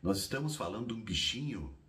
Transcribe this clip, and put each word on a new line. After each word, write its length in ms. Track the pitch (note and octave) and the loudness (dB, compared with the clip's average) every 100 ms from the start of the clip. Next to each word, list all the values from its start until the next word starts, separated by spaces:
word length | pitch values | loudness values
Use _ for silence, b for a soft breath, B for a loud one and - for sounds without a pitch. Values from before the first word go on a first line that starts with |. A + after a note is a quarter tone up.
Nós 160 | E2+ G2 | 4 2
estamos 380 | - C3+ D3+ - | 2 0 0 0
falando 320 | F2 G#2 A#2+ | -2 -2 -2
de 120 | A2+ | -2
um 20 | |
bichinho 720 | G#2+ E2 - A#2+ D3 G#2+ D2 - | 0 2 2 0 -2 -2 -6 -8